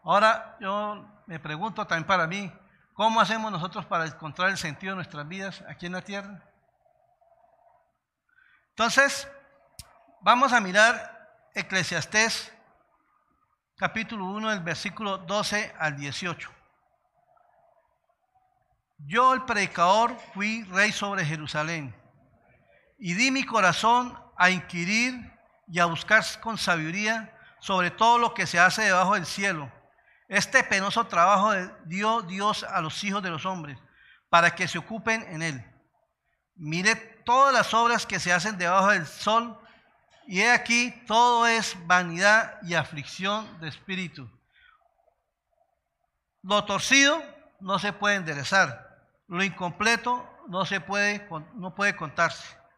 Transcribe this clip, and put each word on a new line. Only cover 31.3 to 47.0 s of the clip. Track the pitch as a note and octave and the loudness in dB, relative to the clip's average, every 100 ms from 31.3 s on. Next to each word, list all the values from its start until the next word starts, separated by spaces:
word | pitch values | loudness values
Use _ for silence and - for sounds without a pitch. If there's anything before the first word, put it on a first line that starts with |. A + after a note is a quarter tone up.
| G3+ G#3+ | 6 4
de-, | G3 F#3 - | 0 -4 -14
dio | D#3 F#3 G#3+ A3+ | -10 -4 -2 -2
Dios | E3+ F#3+ G#3 - | -4 -4 -2 -2
a | G3+ F#3 | -4 -4
los | D#3 - | -4 -6
hijos | G3+ G3+ | -4 -4
de | F#3 | -4
los | D#3+ | -6
hombres, | F#3 F#3 D3 B2+ _ _ _ _ _ | -6 -8 -10 -16 _ _ _ _ _
para | E3+ E3+ | 4 4
que | E3 F3+ | 2 -4
se | E3+ | -4
ocupen | - A3 A3 A3+ - | -8 -8 -4 -4 -6
en | D#3+ | -8
él. | E3 C3 - _ _ _ _ _ _ _ _ | -6 -8 -14 _ _ _ _ _ _ _ _
Miré | _ D3+ E3 G3+ | _ -6 0 0
todas | A3 - - - B3+ C#4 | 0 -6 -10 0 4 6
las | B3 - | 4 4
obras | A3+ A#3 A#3 - | 2 4 2 -2
que | F#3+ | -4
se | F3 | 0
hacen | F3 G3 G3 | 0 0 -2
debajo | F3 F#3+ G3 | 2 4 4
del | G3 D3 | 2 -2
sol, | - - A3+ A#3+ G#3+ - _ _ _ _ _ | -6 0 0 0 -12 -20 _ _ _ _ _
y | - F3+ | -6 0
he | A3 | 2
aquí, | A#3+ A#3 A#3+ A#3+ - - | 2 2 0 0 -8 0
todo | A3 A#3+ A#3+ A#3 | 4 6 4 4
es | A3+ - F#3 E3+ | 2 -2 -8 2
vanidad | F3+ F3 E3 G3+ G#3+ - - | 2 2 2 6 6 2 -10
y | E3+ | -2
aflicción | E3+ - D3+ C#3 - F#3+ G#3 G#3 E3+ | -2 -2 -10 -14 -6 -4 -4 -6 -14
de | D#3+ | -14
espíritu. | - - F#3 F3 - A#2 _ _ _ _ _ _ _ _ _ _ _ _ _ _ _ _ _ _ _ _ _ | -14 -10 -8 -8 -12 -20 _ _ _ _ _ _ _ _ _ _ _ _ _ _ _ _ _ _ _ _ _
Lo | F#3 G#3 | -2 0
torcido | G3+ G3 - C4+ | 0 -4 2 4